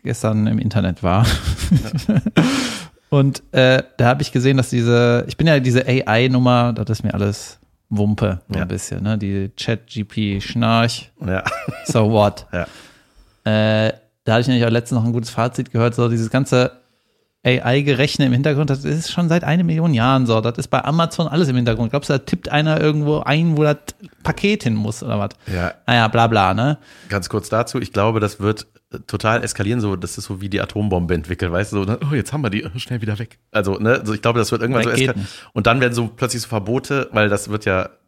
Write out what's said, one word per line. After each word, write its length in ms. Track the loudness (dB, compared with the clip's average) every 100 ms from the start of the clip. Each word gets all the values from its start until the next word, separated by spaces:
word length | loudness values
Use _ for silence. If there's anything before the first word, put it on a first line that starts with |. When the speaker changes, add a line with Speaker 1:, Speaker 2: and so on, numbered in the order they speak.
Speaker 1:
gestern 440 | -6 -4 0 0 2
im 120 | 0
Internet 440 | 0 0 -2 -2
war. 220 | 0 2 2 2 -2 -4 2 0 0 -6 0
Speaker 2:
Ja. 100 | 0 2
Speaker 1:
<laughs> 840 | 2 2 0 -4 -8 -16 _ _
Und, 320 | 2 2 0 -4
äh, 280 | 2 4 4 0 0
da 100 | 2
hab 140 | 2
ich 100 | 0
gesehen, 260 | 0 2 2
dass 120 | 0
diese, 560 | 0 2 4 4 2 -2
ich 80 | 0
bin 120 | 2
ja 120 | 4
diese 280 | 4 2 2
A-I-Nummer, 880 | 0 2 2 4 4 4 4 2
das 260 | -2 -2 -2
ist 40 |
mir 100 | -2 0
alles 440 | -2 -2 -10 -20 _ _ _
Wumpe, 520 | 0 0 2 0 -2 _
so 60 | -4
Speaker 2:
Ja. 60 |
Speaker 1:
ein 60 | -4
bisschen, 340 | -6 -8 -6
ne? 140 | -2 -2
Die 320 | -2 -4 -4 -6
Chat 320 | -4 -4 _
G 160 | -10
P 360 | -8 -4 -2 -2
Schnarch. 720 | -4 -2 2 2 0 -2 -14 _ -4
Speaker 2:
Ja. 180 | -2 -2 -6 -8 -10 -2
Speaker 1:
So 260 | 0 2
what? 340 | 4 2 0 -10
Speaker 2:
Ja. 140 | -8 -8 -12 -20 _ _ _ _ _ -2
Speaker 1:
Äh, 480 | 2 2 2 0 -2 _ _ 0
da 80 |
hatte 80 | 2
ich 60 | 2
nämlich 160 | 2 2
auch 40 |
letztens 300 | 0 0 0
noch 80 | 0
ein 40 |
gutes 180 | -2 -4
Fazit 400 | -2 -2 -4 -4
gehört, 240 | 0 0 2
so 120 | 0
dieses 220 | 0 0
ganze 420 | 0 2 2 2 -2 _ _ _ _ _ _
A-I-Gerechne 840 | 0 2 2 0 2 2 0 0 2
im 60 |
Hintergrund, 360 | 2 2 0 0
das 140 | -2 -2
ist 260 | -4 -4
schon 160 | -2 2
seit 160 | 0
eine 200 | 2 2
Million 300 | 2 0 2
Jahren 340 | 2 4 2 4
so. 120 | 2
Das 160 | 0 -4
ist 80 | -2
bei 160 | -2
Amazon 440 | 0 0 0 0 -2
alles 180 | 2 2
im 80 | 2
Hintergrund. 340 | 0 0 0
Glaubst 200 | -2 0
du, 40 |
da 60 | -2
tippt 300 | 0 -4 -2
einer 300 | 0 2 2
irgendwo 420 | 2 2 0 0
ein, 360 | 0 0 2 2
wo 60 |
das 140 | 2 0 -6 -18 -20 _
Paket 400 | -6 0 0 0
hin 120 | 0 -2
muss 260 | -2 -6
oder 160 | -4 -4
was? 120 | -4 -8 -8
Speaker 2:
Ja. 220 | -4 -4 -4 0
Speaker 1:
Naja, 220 | 2 4
bla 180 | 4 4
bla, 260 | 4 4
ne? 240 | 2 0 -2 -8 -20 -6
Speaker 2:
Ganz 200 | -6 -4
kurz 200 | -6 -2
dazu, 300 | -2 -2 -4
ich 120 | -4
glaube, 260 | 0 0 2
das 220 | -2 -2
wird, 260 | -4 -4 -8 _ _
äh, 80 | -18 -10
total 340 | -4 0 0
eskalieren, 380 | -2 -4 -2 -2
so, 160 | -2 -4
das 220 | -6 -10
ist 80 | -10
so 160 | -10
wie 80 | -6
die 100 | -4
Atombombe 540 | -4 -4 -2 0 0
entwickelt, 360 | -2 -4 -6 -2
weißt 180 | -2 -2
du, 60 | -2
so, 120 | -2
ne? 80 | -4 -2
Oh, 20 |
jetzt 200 | -4 -4
haben 100 | -4
wir 60 | -4
die, 180 | -4 -6 -12
schnell 260 | -8 -6
wieder 160 | -6 -6
weg. 200 | -8 _ _
Also, 240 | -2 -2 0
ne, 260 | 2 0
so, 100 | 0
ich 80 | -2
glaube, 160 | 0 0
das 120 | 0
wird 100 | -2
irgendwann 200 | 0 0
Speaker 1:
Weg 60 | 0
Speaker 2:
so 60 | 0
Speaker 1:
geht 120 | 0
Speaker 2:
eskalieren. 140 | -2
Speaker 1:
nicht. 280 | -8 -12 -10
Speaker 2:
Und 120 | -2 2
dann 140 | 2
werden 140 | 2
so 140 | 0 -4
plötzlich 340 | -4 -6 -4
so 80 | -4
Verbote, 580 | -4 -2 -4 -2 -4 -2
weil 160 | 0 2
das 200 | 0 -2
wird 140 | -6
ja 240 | -2 -2 -2 _